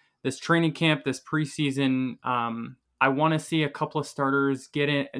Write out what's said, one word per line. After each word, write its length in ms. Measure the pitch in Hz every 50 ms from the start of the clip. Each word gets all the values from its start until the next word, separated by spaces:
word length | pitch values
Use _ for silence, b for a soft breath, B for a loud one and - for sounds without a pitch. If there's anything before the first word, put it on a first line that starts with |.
| b b b b -
this 160 | 135 127 -
training 340 | - - 170 170 165 160 151
camp, 320 | - 165 160 151 143 -
this 160 | 135 127 -
preseason, 1040 | - - - 156 156 135 - - 151 139 131 135 139 135 131 131 131 127 117 - -
um, 520 | 127 123 120 117 117 117 117 117 123 131 - _ _ _ -
I 80 | 131 135
wanna 300 | 135 135 151 160 160 156
see 240 | 156 - 165 160 151
a 60 | 143
couple 300 | 143 - 156 151 - 156
of 60 | 139
starters 640 | - - - 139 135 139 139 139 139 135 131 135 -
get 200 | - 147 143 143
in, 200 | 143 143 135 - - 139